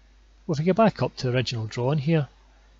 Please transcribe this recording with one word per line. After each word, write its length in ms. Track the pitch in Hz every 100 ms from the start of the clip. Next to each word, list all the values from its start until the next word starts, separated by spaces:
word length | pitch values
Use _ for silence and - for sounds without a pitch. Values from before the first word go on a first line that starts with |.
| _ _ _ _ -
if 100 | 147
we 60 |
go 80 | 170
back 300 | 185 220 -
up 120 | 131 -
to 100 | 127
the 80 | 123
original 320 | 120 113 110
drawing 300 | - 123 156
here, 320 | 139 165 135 _ _ _ _